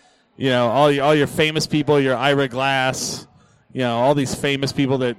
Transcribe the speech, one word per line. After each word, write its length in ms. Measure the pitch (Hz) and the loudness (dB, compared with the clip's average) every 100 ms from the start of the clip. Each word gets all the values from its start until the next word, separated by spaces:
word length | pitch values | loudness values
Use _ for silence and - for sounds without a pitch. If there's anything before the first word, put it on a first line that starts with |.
| _ _ _ - | _ _ _ -6
you 140 | 131 | 0
know, 180 | 123 120 | 2 2
all, 320 | 123 147 139 | 4 4 4
all 140 | 139 | 2
your 120 | 156 135 | 2 2
famous 400 | 175 156 156 151 | 0 -2 0 -2
people, 320 | 151 139 147 | -2 2 2
your 160 | 135 120 | 2 0
Ira 320 | 135 139 135 | 2 2 0
Glass, 800 | 120 135 135 131 127 - - - _ _ _ _ | -2 -2 0 -2 -4 -8 -10 -14 _ _ _ _
you 80 | 131 | -6
know, 160 | 123 117 | -2 0
all 160 | 131 | 2
these 200 | 143 131 | 2 -2
famous 380 | - 147 139 135 | -4 -2 -2 -4
people 260 | - 135 131 | -2 0 0
that, 180 | 127 | -2